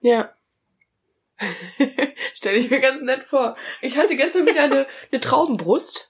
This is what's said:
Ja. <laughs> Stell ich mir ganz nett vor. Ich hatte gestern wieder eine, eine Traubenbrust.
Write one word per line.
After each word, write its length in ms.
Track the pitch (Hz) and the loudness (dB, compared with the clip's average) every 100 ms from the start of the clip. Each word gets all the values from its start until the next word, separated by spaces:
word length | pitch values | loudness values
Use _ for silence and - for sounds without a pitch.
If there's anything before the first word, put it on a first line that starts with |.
Ja. 320 | 240 233 - _ _ _ _ _ _ _ _ _ _ _ | 2 2 0 _ _ _ _ _ _ _ _ _ _ _
<laughs> 120 | 208 175 180 - 262 - 277 - - | -10 -10 -16 -2 -2 0 -4 -4 -10
Stell 220 | - 202 202 | -8 -2 0
ich 140 | 247 | 2
mir 80 | 277 | 2
ganz 220 | 262 269 | 2 0
nett 220 | 254 269 - | -2 -4 0
vor. 300 | 277 233 - - - | 0 0 -4 -14 -10
Ich 160 | 254 254 | -6 0
hatte 180 | 330 269 | 0 2
gestern 320 | 320 370 320 | 0 2 2
wieder 160 | 320 | 4
eine, 240 | 294 277 269 - - | 4 2 0 -6 -6
eine 80 | 262 | -4
Traubenbrust. 880 | - 262 320 220 165 269 - - - | 0 2 2 0 0 0 0 -10 -14